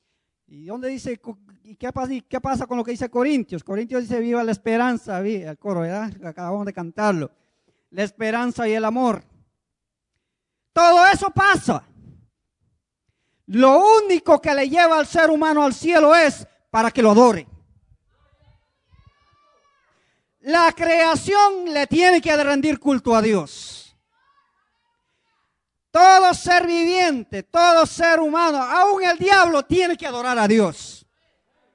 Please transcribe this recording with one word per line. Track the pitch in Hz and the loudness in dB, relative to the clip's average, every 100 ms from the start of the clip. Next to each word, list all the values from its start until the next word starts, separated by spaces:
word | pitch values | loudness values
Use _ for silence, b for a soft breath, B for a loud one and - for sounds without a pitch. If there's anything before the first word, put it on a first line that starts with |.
| _ _ _ _ _ | _ _ _ _ _
¿Y | 147 165 | -20 -16
dónde | 240 254 | -12 -10
dice, | 269 262 233 | -10 -10 -12
cu-, | 233 202 _ _ | -14 -20 _ _
y | 214 208 | _ -14
qué | 247 | -12
pasa, | 262 254 | -8 -8
y | 262 | -8
qué | - 254 | -10 -10
pasa | 269 254 302 | -6 -6 -4
con | 240 | -6
lo | |
que | 226 | -6
dice | 247 247 | -8 -6
Corintios? | 240 269 285 - 175 | -2 -2 -2 -4 -10
Corintios | - 202 226 254 | -10 -10 -6 -8
dice, | 226 240 | -6 -6
"Viva | 233 240 | -4 -4
la | 226 | -4
esperanza", | 214 226 226 247 233 - 185 | -6 -4 -2 -2 -4 -8 -8
vi-, | 196 208 | -6 -8
el | 160 151 | -10 -14
coro, | 202 175 | -8 -6
¿verdad? | 165 196 220 196 | -6 -8 -12 -14
Acabamos | 175 156 175 202 202 | -18 -14 -10 -8 -8
de | |
cantarlo. | 196 170 190 208 175 139 - _ _ _ _ _ | -10 -12 -4 -4 -2 -6 -14 _ _ _ _ _
"La | 180 | -10
esperanza | 202 - 220 226 247 240 226 | -10 -8 -6 -4 -6 -6 -4
y | |
el | 220 220 | -4 -4
amor". | 240 247 196 - _ _ _ _ _ _ _ _ _ _ _ _ _ _ | -2 -2 -4 -10 _ _ _ _ _ _ _ _ _ _ _ _ _ _
Todo | 330 339 349 370 | 2 4 6 4
eso | 392 392 | 2 -2
pasa. | - 392 370 - 160 - _ - - _ _ _ _ _ _ _ _ _ _ _ _ - | 0 0 0 -2 -6 -8 _ -20 -20 _ _ _ _ _ _ _ _ _ _ _ _ -6
Lo | 208 262 285 415 440 | 2 4 6 6 4
único | 403 349 - 294 | 4 -2 2 2
que | 320 | 2
le | 285 269 | -2 0
lleva | 330 339 320 | 2 2 2
al | 294 | 0
ser | 339 320 | 0 0
humano | 311 311 302 | 2 0 0
al | 285 | 0
cielo | - 320 339 302 | -2 0 2 4
es | 339 302 - - _ _ | 4 2 -2 -14 _ _
para | 220 226 | -4 -2
que | 262 | 2
lo | 220 | 4
adore. | 208 247 190 139 - _ _ _ _ _ _ _ _ _ _ _ _ _ _ _ _ 1077 1077 _ 605 _ _ _ _ _ _ _ _ | 6 4 2 -8 -20 _ _ _ _ _ _ _ _ _ _ _ _ _ _ _ _ _ _ _ _ _ _ _ _ _ _ _ _
La | 262 339 330 | -2 2 2
creación | 330 330 330 330 311 - 403 403 381 349 | 0 0 2 2 0 -2 2 2 0 -6
le | 294 277 | -4 -2
tiene | 311 359 339 | 2 4 4
que | 330 294 | 0 -2
rendir | 285 285 302 277 | 0 -2 -2 -2
culto | 285 262 247 226 | -2 -2 0 0
a | |
Dios. | 220 202 143 - - - - _ _ _ _ _ _ _ _ _ _ _ _ _ _ _ _ _ _ _ _ | 0 -2 -4 -14 -20 -20 -20 _ _ _ _ _ _ _ _ _ _ _ _ _ _ _ _ _ _ _ _
Todo | 330 370 381 370 330 | 4 8 8 4 0
ser | - 349 349 | 0 0 0
viviente, | 339 330 370 349 269 202 196 | -2 -2 0 -2 -2 -8 -14
todo | - 339 349 330 311 | -6 0 2 4 2
ser | - 339 330 | 0 0 0
humano, | 311 320 339 285 | 0 -2 -2 -2
aún | 247 330 403 392 | -2 0 2 2
el | 359 339 | -2 -2
diablo | 370 392 349 302 | 0 2 2 0
tiene | - 349 359 339 | -2 -2 -2 -4
que | 311 | -8
adorar | 247 247 240 | -8 -4 -2
a | 208 | 2
Dios. | 220 190 - - - _ _ _ _ _ _ _ | 2 0 -4 -18 -20 _ _ _ _ _ _ _